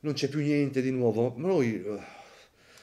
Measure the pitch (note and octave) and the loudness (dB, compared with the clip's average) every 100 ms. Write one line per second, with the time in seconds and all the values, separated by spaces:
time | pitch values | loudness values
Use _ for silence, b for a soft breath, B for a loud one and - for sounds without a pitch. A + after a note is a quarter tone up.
0 | D3+ C#3 C3+ D3 D3 D3 C#3 C3 C3 B2+ | -6 -2 -2 0 2 2 2 0 0 2
1 | A#2+ A2 A#2+ A#2+ F3 F3+ A#2+ G2+ G2 G#2 | 2 2 0 0 0 2 2 0 -4 -8
2 | B B B B B B B B | B B B B B B B B